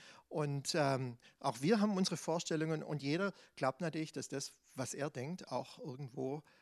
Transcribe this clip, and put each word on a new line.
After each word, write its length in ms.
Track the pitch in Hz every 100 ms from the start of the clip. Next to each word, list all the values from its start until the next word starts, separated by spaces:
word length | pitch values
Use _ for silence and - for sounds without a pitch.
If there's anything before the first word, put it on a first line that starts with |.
| - - -
Und, 480 | 160 147 139 131 170
ähm, 420 | 139 131 131 120 - -
auch 220 | 139 120
wir 180 | 151 220
haben 160 | 214 190
unsere 220 | 185 170
Vorstellungen. 640 | - 165 - 165 160 156
Und 180 | - 147
jeder 300 | 139 165 196 - - -
glaubt 240 | 135 -
natürlich, 320 | 170 160 156
dass 160 | 139 -
das, 240 | 139 - - _ -
was 180 | 123
er 160 | - 147
denkt, 380 | 135 135 180 -
auch 260 | 127 135 -
irgendwo, 640 | 208 127 135 139 131 151 - -